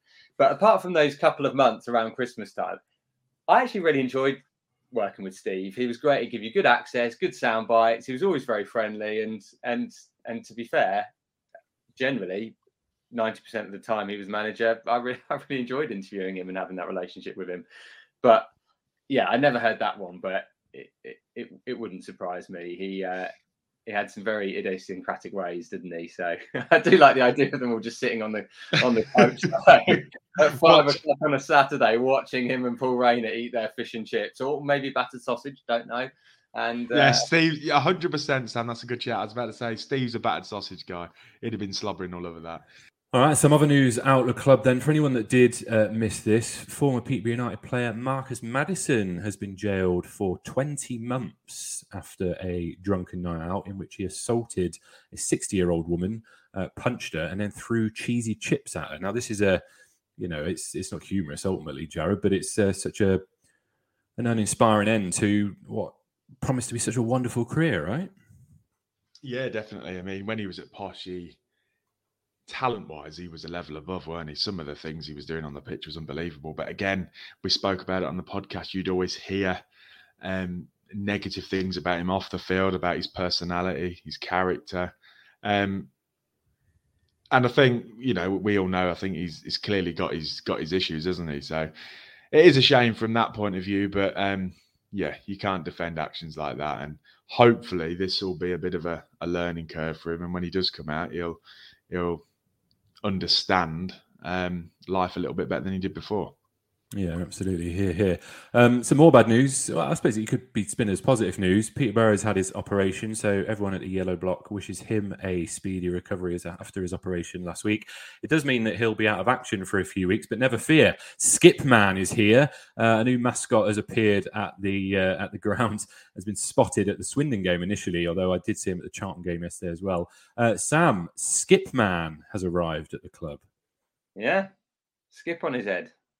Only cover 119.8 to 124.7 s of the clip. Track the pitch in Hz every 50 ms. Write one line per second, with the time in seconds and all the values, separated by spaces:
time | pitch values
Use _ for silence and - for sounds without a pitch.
119.8 | 90 - - 98 92 90 98 113 - - 113 107 110 104 117 110 - - 160 156
120.8 | 120 92 - - - - - - - - - - - 175 - - - 139 123 110
121.8 | 101 98 92 92 95 - - - 104 104 110 127 147 143 - - - - _ -
122.8 | 113 113 113 110 110 127 127 120 120 123 117 - - - 120 110 98 104 104 104
123.8 | - - - 117 110 104 101 101 95 - - 107 101 - - 92 98 98